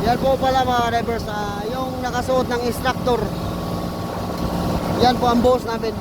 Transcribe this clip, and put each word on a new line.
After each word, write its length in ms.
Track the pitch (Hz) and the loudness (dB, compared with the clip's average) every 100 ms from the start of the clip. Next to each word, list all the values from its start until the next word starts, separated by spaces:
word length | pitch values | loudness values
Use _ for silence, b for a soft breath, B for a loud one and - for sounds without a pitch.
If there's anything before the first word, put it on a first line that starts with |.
| 220 | 2
Yan 80 | 247 | 2
po 160 | 254 262 | 2 2
pala, 240 | 262 262 | 2 2
mga 240 | 254 247 233 | 2 2 2
drivers, 400 | 233 233 233 208 | 0 0 -2 -2
ah, 320 | 208 208 202 214 | -4 -4 -4 -4
yung 320 | 254 262 254 | -4 -4 -4
nakasuot 480 | 247 240 247 262 233 | -4 -2 0 2 2
ng 160 | 240 | 0
instructor. 560 | 240 226 262 240 247 233 196 - - - - - - - - - - - - - - - - - | -2 -2 -2 0 0 2 0 -4 -4 -4 -4 -4 -4 -6 -6 -6 -6 -4 -2 -2 0 0 0 4
Yan 160 | 240 247 | 4 4
po 80 | 247 | 2
ang 160 | 240 | 4
boss 240 | 240 254 233 | 4 4 0
namin. 240 | 226 220 214 | -4 -4 -4